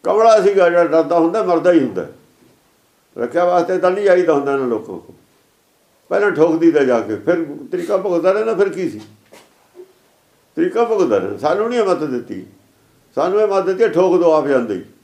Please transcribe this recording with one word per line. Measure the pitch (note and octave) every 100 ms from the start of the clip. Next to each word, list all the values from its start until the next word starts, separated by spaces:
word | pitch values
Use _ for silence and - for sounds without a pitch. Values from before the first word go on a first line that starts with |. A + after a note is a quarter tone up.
ਕਮਲਾ | - G#3 A3+ A3
ਸੀਗਾ | G3 G3 F3
ਜਿਹੜਾ | F3
ਡਰਦਾ | E3+ D#3+ D3 E3+
ਹੁੰਦਾ, | E3 G#3
ਮਰਦਾ | F#3 E3+ F3
ਹੀ | E3+
ਹੁੰਦਾ। | B2+ F2+ D#2 - _ _ _ _ _ _ _ _ _ -
ਰੱਖਿਆ | A#2+ D#3 F3+
ਵਾਸਤੇ | F3+ E3+ F#3
ਤਾਂ | F3+
ਨਹੀਂ | F#3+ G3+
ਜਾਈਦਾ | F3+ E3
ਹੁੰਦਾ | D3 C#3
ਇਹਨਾਂ | C#3 B2+
ਲੋਕਾਂ | A2 - F2+
ਕੋਲ। | - - _ _ _ _ _ _ _ _ _
ਪਹਿਲਾਂ | F#3 G3+
ਠੋਕ | D3+ E3 D#3+
ਦਈਦਾ | E3 D3
ਜਾ | C3 A#2
ਕੇ, | G#2 G#2
ਫਿਰ | D#3 F3 D#3 D3 B2
ਤਰੀਕਾ | F3+ F3 G3
ਭੁਗਤਦਾ | F#3 F3 F3
ਰਹਿੰਦਾ। | G3+ A3 G3
ਫਿਰ | G3
ਕੀ | E3+ F3+
ਸੀ | G#2+ G#2 _ _ - _ _ _ - - _ _ _ _ _ _ -
ਤਰੀਕਾ? | F3+ G#3+
ਭੁਗਤਦਾ | A#3 G#3+ D#3+ G#2
ਰਹਿੰਦਾ। | F#2 G2+
ਸਾਨੂੰ | C#3+ F3+ A3+
ਨਹੀਂ | B3
ਇਹ | G3
ਮੱਤ | F3
ਦਿੱਤੀ, | D3+ B2+ A#2+ F#2+ F#2 _ _ _ _ _ _ -
ਸਾਨੂੰ | E3 G3+
ਇਹ | G#3+
ਮੱਤ | G3 F3
ਦਿੱਤੀ | F#3+
ਹੈ, | A3
ਠੋਕ | D#3+ F#3 F3
ਦਿਓ | E3+
ਆਪ | D#3 C#3+
ਜਾਂਦੇ | C3+ A#2 F#2+
ਹੀ। | - _